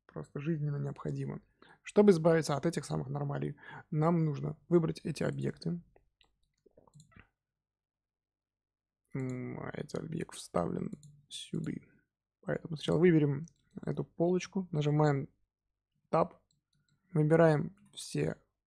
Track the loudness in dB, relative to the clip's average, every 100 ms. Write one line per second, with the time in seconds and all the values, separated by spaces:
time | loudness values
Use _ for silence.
0 | -18 -14 -12 -8 -6 -4 -4 -4 -8 -8
1 | -8 -6 -8 -10 -16 _ -20 -20 2 6
2 | 8 8 6 4 2 0 0 -2 -4 -6
3 | -4 -4 -4 -4 -6 -8 -16 -18 -6 0
4 | 2 2 2 -2 -6 -8 0 2 2 -2
5 | -6 -4 -4 -2 -6 -4 -6 -6 -10 _
6 | _ _ _ _ _ _ _ _ _ -20
7 | -20 -20 -20 _ _ _ _ _ _ _
8 | _ _ _ _ _ _ _ _ _ _
9 | _ -8 -6 -6 -8 -8 -8 -8 -8 -8
10 | -6 -8 -8 -10 -4 -2 -2 -2 -6 -10
11 | -18 -20 _ -16 -10 -8 -6 -8 -14 _
12 | _ _ _ _ -8 -8 -6 -6 0 4
13 | 6 6 4 0 -8 _ _ -10 -6 -6
14 | -6 -2 0 0 -2 -6 -4 -2 0 2
15 | 2 2 -4 _ _ _ _ _ _ _
16 | _ 0 0 -4 _ _ _ _ _ _
17 | _ 0 4 6 6 6 0 -10 _ -16
18 | -8 -2 -2 -4 _ _